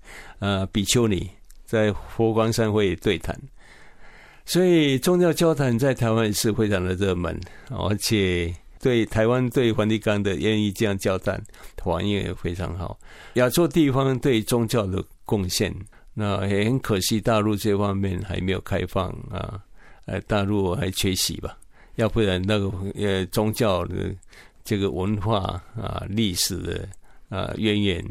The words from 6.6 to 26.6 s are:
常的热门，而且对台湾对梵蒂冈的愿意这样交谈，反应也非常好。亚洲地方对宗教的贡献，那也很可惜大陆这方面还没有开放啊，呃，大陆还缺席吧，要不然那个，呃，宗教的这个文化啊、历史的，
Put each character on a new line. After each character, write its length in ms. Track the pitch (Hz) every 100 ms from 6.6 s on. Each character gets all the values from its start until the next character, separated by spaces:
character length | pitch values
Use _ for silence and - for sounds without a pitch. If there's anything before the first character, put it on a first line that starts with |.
| 107
常 160 | 98 90
的 80 |
热 220 | 92 98 90
门， 200 | 85 82 90 - -
而 260 | 127 90 104
且 560 | - 110 95 87 85 90 - -
对 260 | 135 120 107
台 220 | 113 110
湾 200 | 123 127
对 240 | 139 120
梵 160 | 104 107
蒂 100 | 107
冈 220 | 110 104
的 140 | 98 85
愿 260 | 95 107
意 100 | 104
这 140 | 98 110
样 120 | 98
交 200 | 107 95
谈， 220 | 104 - - - - -
反 260 | - 85 98
应 60 |
也 220 | 101 95
非 220 | 92 87 87
常 200 | 92 87
好。 200 | 87 - - - -
亚 160 | - 123
洲 180 | 175 170
地 240 | 170 143
方 260 | 131 135 127
对 220 | 143 113
宗 260 | 104 120 113
教 180 | 120 98
的 180 | 95 - - -
贡 220 | 110 92
献， 240 | - 95 90 98 - -
那 340 | - 104 98 98
也 160 | 101
很 160 | 107 131
可 200 | - 101
惜 180 | 90 110
大 200 | 107 110
陆 160 | 104 104
这 220 | 107 101
方 180 | 101 98
面 240 | 98 92
还 180 | 92 92
没 120 | 92
有 100 | 95
开 240 | - 95 92
放 220 | 98 95 - -
啊， 320 | 95 - 98 - - - - -
呃， 160 | 98
大 220 | - 107
陆 300 | 98 104 95
还 160 | 87 92
缺 220 | 95 98
席 240 | 92 - -
吧， 160 | - - - - - -
要 120 | 110
不 140 | 117
然 200 | 104 92
那 160 | 95 107
个， 140 | 98 92 98 -
呃， 300 | 101 95 90
宗 260 | - 107
教 320 | 107 113 90 90
的 300 | 95 92 92 - - - _
这 140 | - 104
个 120 | 98
文 300 | 76 95 107
化 400 | 98 110 92 87 - 110
啊、 280 | 98 - 95
历 240 | 101 110
史 240 | 87 -
的， 320 | 90